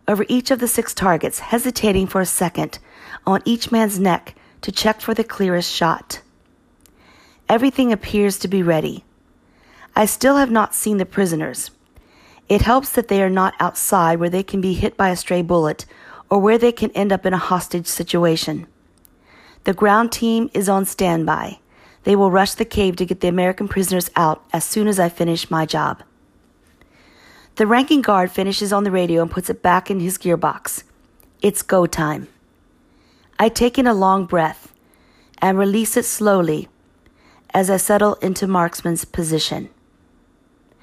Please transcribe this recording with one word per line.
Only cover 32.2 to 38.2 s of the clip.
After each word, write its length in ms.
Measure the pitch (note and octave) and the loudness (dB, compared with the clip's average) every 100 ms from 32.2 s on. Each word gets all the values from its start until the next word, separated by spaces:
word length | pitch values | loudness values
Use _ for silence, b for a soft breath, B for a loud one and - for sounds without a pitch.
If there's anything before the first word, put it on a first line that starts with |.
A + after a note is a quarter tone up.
| - _ _ _ _ _ _ b b b b - | -10 _ _ _ _ _ _ b b b b 0
I 100 | A3 | 0
take 300 | A3+ A#3+ B3+ | 2 0 2
in 80 | B3 | 2
a 60 | G3+ | 2
long 320 | F#3+ F#3+ F3+ | 2 2 0
breath 440 | F3+ D#3+ - - _ b b b b b b | 0 0 -4 -18 _ b b b b b b
and 160 | F#3+ F#3+ | 0 2
release 400 | G3 G#3+ G#3+ - | 2 0 0 -2
it 80 | A3+ | -2
slowly 640 | - G#3+ F#3+ E3 D3+ - _ _ _ _ b b b b F#3+ | -2 2 2 2 -2 -6 _ _ _ _ b b b b 0
as 160 | F#3+ | 2
I 60 | F#3+ | 0
settle 360 | - G#3 G#3 - | 2 2 2 0